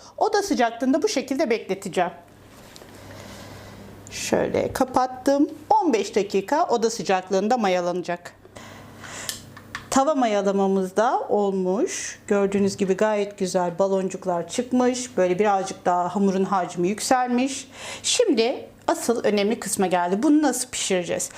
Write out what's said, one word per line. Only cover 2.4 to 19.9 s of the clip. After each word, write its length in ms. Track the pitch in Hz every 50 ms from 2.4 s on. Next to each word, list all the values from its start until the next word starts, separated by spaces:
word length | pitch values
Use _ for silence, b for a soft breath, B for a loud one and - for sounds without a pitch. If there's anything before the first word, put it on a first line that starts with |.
| - B B B B B B B B B B B B B B B B B B B B B B B B B B B B B B B - -
Şöyle 640 | - - - - - 180 - - - - - - -
kapattım. 800 | - 262 254 254 254 254 254 254 - - 277 277 285 294 - - - - -
On 220 | 403 440 381 320 226
beş 240 | 196 196 - -
dakika 500 | 214 196 202 - 196 190 - 277 311 349
oda 240 | - 240 226 220 226
sıcaklığında 680 | 220 - 165 202 190 185 185 - 202 190 196 208 -
mayalanacak. 760 | 240 208 190 180 180 175 175 175 180 160 - 175 175 - - - - - - - B B B B B B B B B B B B B B B B B B B B - - - - - - -
Tava 240 | - 269 269 311 311
mayalamamız 800 | 269 247 226 208 202 196 202 196 196 196 190 190 190 185 185 -
da 240 | 214 220 254 339 415 - -
olmuş. 920 | - 208 202 196 196 190 185 180 185 226 339 381 - - - - - - -
Gördüğünüz 500 | - 208 202 202 196 196 202 202 190 196
gibi 200 | - 202 185 190
gayet 420 | 180 214 214 214 208 202 202 - -
güzel 400 | 190 180 185 185 175 175 170 170
baloncuklar 720 | 196 196 196 190 190 185 185 180 - 185 175 175 165 -
çıkmış. 680 | - - 240 - 247 247 247 247 254 247 - - -
Böyle 220 | 180 185 180 180 180
birazcık 460 | 208 214 196 190 185 - 180 - -
daha 320 | 180 180 180 175 175 -
hamurun 280 | 208 196 196 185 190 190
hacmi 440 | - 196 185 175 170 - 175 175 185
yükselmiş. 800 | 214 208 - - 262 254 254 247 240 240 262 269 269 - - - B B B B B B B
Şimdi 680 | - - - 480 415 277 220 226 240 330 - - - - - -
asıl 380 | - 233 233 - - 233 - -
önemli 360 | 214 202 208 202 208 233 233
kısma 260 | - 196 - - 196
geldi. 360 | 180